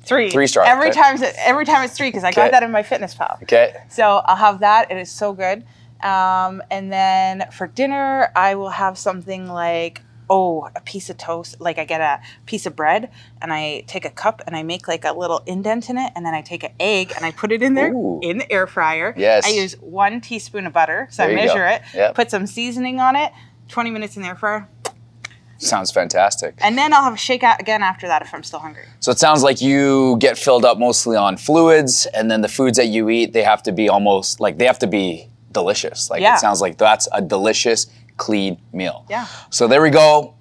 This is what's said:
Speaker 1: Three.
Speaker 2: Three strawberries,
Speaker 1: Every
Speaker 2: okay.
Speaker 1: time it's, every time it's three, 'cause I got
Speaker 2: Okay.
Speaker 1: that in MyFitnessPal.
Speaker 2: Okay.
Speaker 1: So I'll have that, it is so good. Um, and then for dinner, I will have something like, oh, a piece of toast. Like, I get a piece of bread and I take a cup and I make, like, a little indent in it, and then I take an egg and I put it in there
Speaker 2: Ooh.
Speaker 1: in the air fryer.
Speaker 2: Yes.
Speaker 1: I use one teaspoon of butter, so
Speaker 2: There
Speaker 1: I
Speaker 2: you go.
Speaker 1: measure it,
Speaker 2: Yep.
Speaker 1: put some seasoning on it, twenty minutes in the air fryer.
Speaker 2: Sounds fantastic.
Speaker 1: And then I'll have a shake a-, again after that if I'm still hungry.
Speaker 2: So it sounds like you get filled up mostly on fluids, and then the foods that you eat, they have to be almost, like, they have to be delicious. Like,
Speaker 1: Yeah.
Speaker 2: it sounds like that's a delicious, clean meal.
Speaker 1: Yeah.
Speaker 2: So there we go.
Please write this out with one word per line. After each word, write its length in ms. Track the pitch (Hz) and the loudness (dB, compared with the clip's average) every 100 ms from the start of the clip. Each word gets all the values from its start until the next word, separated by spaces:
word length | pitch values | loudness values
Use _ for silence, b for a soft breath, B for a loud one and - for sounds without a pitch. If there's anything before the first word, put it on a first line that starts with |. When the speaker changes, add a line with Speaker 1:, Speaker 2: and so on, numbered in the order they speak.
Speaker 1:
Three. 260 | - 247 202 | -2 0 0
Speaker 2:
Three 160 | 139 139 | 2 2
strawberries, 240 | - 214 262 | 4 4 4
Speaker 1:
Every 140 | 311 | 2
Speaker 2:
okay. 100 | 311 | 4
Speaker 1:
time 220 | 277 269 | 4 4
it's, 160 | 247 - | -4 -2
every 260 | 247 277 | 0 0
time 200 | 302 285 | 2 0
it's 120 | 254 - | 0 -6
three, 140 | 269 | -6
'cause 140 | 202 | -4
I 80 | 180 | -2
got 160 | 208 226 | 2 4
Speaker 2:
Okay. 20 | |
Speaker 1:
that 120 | 254 | 4
in 80 | 233 | 2
MyFitnessPal. 720 | 214 214 - 190 - - - | -2 -2 -6 -6 -8 -8 -8
Speaker 2:
Okay. 300 | - 117 120 - - | 2 4 4 0 -16
Speaker 1:
So 340 | - 214 202 | 0 2 2
I'll 100 | - 185 | 2 4
have 220 | 214 196 | 4 4
that, 300 | 208 214 - | 4 4 2
it 60 | 185 | -4
is 140 | 180 | -10
so 200 | - 208 | -6 -6
good. 300 | 190 185 214 - b b b | -4 -4 -4 -8 b b b
Um, 580 | 196 190 185 185 185 190 - | -2 0 2 0 -2 -6 -8
and 200 | 196 190 | -8 -6
then 520 | 190 190 190 190 190 - | 0 2 2 0 -2 -10
for 160 | - 180 | -8 -10
dinner, 640 | - 277 277 269 269 - | -4 -2 -2 -2 0 0
I 220 | 180 196 196 | 2 2 0
will 140 | 190 | -6
have 280 | - 190 185 | -4 -4 -2
something 500 | 202 185 180 185 185 | -6 -6 -10 -12 -10
like, 540 | 175 170 165 170 - _ - - | -6 -2 -2 -4 -10 _ -20 -2
oh, 360 | 190 185 160 143 - | 0 0 -4 -8 -16
a 40 | |
piece 300 | - 196 185 | -14 -14 -14
of 80 | 175 | -14
toast. 380 | - 170 170 - | -10 -10 -10 -8
Like, 160 | 170 160 | -6 -6
I 60 | |
get 160 | 156 160 | -6 -2
a 200 | 156 139 B B - | -2 -2 B B -12
piece 180 | 214 | -10
of 120 | 175 139 | -10 -4
bread 340 | 156 202 240 b b - | 0 0 -2 b b -16
and 100 | 165 | -8
I 300 | 156 151 147 - | -6 -6 -10 -12
take 160 | 185 | -12
a 60 | 160 | -12
cup 320 | - 214 220 - | -4 -4 -4 -10
and 80 | |
I 80 | 165 | -10
make, 240 | 160 180 - | -8 -8 -6
like, 180 | 165 | -4
a 80 | 156 | -4
little 300 | 165 175 165 | -4 -4 -4
indent 460 | - 185 208 233 233 | -4 -6 -4 -4 -4
in 80 | 247 | -6
it, 140 | 262 | -6
and 100 | 175 | -8
then 100 | 170 | -6
I 60 | 160 | -6
take 220 | - 170 | -8 -12
an 80 | - - | -12 -4
egg 340 | 190 196 180 - | -2 -2 -2 -6
and 100 | 165 | -8
I 60 | |
put 180 | - 208 | -6 -4
it 120 | 220 | 0
in 120 | 262 | 0
there 160 | 269 311 | 2 0
Speaker 2:
Ooh. 280 | 247 123 147 | -2 -4 -4
Speaker 1:
in 160 | 170 202 | -6 -6
the 120 | - | -2
air 140 | 196 185 | -2 -2
fryer. 440 | 185 160 160 185 240 | -2 -2 -2 -4 0
Speaker 2:
Yes. 280 | 196 202 | 2 4
Speaker 1:
I 60 | 208 | 2
use 240 | 214 190 117 | -2 -4 -8
one 400 | 165 185 202 240 | -14 -2 -2 -2
teaspoon 460 | - 226 - 208 180 | -10 -12 -10 -10 -4
of 60 | |
butter, 360 | 165 160 185 262 | 0 0 -2 -6
so 120 | - | -2
Speaker 2:
There 60 | 190 | 0
Speaker 1:
I 20 | |
Speaker 2:
you 40 | 208 226 | 2 2
go. 60 | |
Speaker 1:
measure 120 | 196 180 | 2 2
it, 160 | 226 B | 0 B
Speaker 2:
Yep. 220 | 175 208 | 0 0
Speaker 1:
put 160 | - 226 | 2 -2
some 160 | 202 202 | -2 -6
seasoning 540 | 233 247 240 254 254 | -8 -8 -6 -6 0
on 160 | 254 285 | 0 2
it, 160 | 302 b b b - | -2 b b b -10
twenty 220 | - 233 | -6 -6
minutes 260 | 220 208 202 | -6 -10 -12
in 60 | |
the 60 | 180 | -12
air 80 | 180 | -6
fryer. 320 | 208 214 202 _ - - - _ - B B B | -4 -4 -8 _ -16 -16 -20 _ -20 B B B
Speaker 2:
Sounds 320 | - 104 95 | -4 -2 -2
fantastic. 640 | 98 87 90 101 - 78 - | -2 0 2 2 0 -8 -2
Speaker 1:
And 160 | 208 247 | -2 0
then 160 | 302 | 4
I'll 80 | 285 | 4
have 120 | 269 | 2
a 40 | 214 | -2
shake 240 | - 247 | -4 0
a-, 140 | 240 - | 2 0
again 240 | 202 214 | 0 -2
after 240 | 190 190 180 | -2 -4 -2
that 160 | 151 | -2
if 100 | 156 | -2
I'm 120 | 156 | -16
still 160 | - 151 | -14 -14
hungry. 240 | 156 - - - | -14 -18 -20 -8
Speaker 2:
So 100 | - | -2
it 80 | 120 | 2
sounds 240 | 156 151 | 4 6
like 180 | 135 120 | 4 2
you 560 | 131 139 139 135 131 117 | 2 2 4 4 4 4
get 180 | 135 - | 2 2
filled 260 | 139 123 | 4 6
up 140 | 120 107 | 6 4
mostly 380 | 123 117 117 107 | 2 0 0 2
on 200 | 101 92 | 0 -2
fluids, 680 | - 160 165 156 135 - - | 0 4 6 6 4 -2 -2
and 160 | 110 113 | -2 -2
then 100 | 110 | 0
the 80 | 104 | -2
foods 300 | - 131 117 | 0 2 2
that 80 | 117 | 2
you 240 | 110 110 | 0 0
eat, 220 | 117 113 | 0 0
they 100 | 117 | 0
have 220 | 104 107 | 2 2
to 80 | 113 | 0
be 160 | 92 104 | -2 0
almost, 500 | 101 101 98 95 - | 2 2 0 -2 -4
like, 180 | 104 80 | -4 0
they 60 | 123 | 0
have 120 | - | 2
to 80 | 107 | -2
be 400 | 101 92 82 - _ _ | -2 -4 -6 -14 _ _
delicious. 580 | 107 90 - - - - | -4 -2 -2 -6 -8 -6
Like, 140 | - | 0
Speaker 1:
Yeah. 140 | 202 240 | 2 4
Speaker 2:
it 20 | |
sounds 220 | 104 98 | 2 0
like 160 | 90 - | -2 2
that's 300 | 107 107 - | 2 4 0
a 80 | 104 | -4
delicious, 680 | 90 98 107 107 120 113 - b b - | -2 0 0 0 0 0 -2 b b -12
clean 420 | - 107 98 90 - | -4 -2 -2 -6 -12
meal. 320 | 92 90 - - | -8 -8 -8 -10
Speaker 1:
Yeah. 160 | 214 226 B B | -10 -10 B B
Speaker 2:
So 160 | - 117 | 0 4
there 140 | 139 | 6
we 60 | 156 | 6
go. 440 | 156 156 151 135 _ | 6 8 6 2 _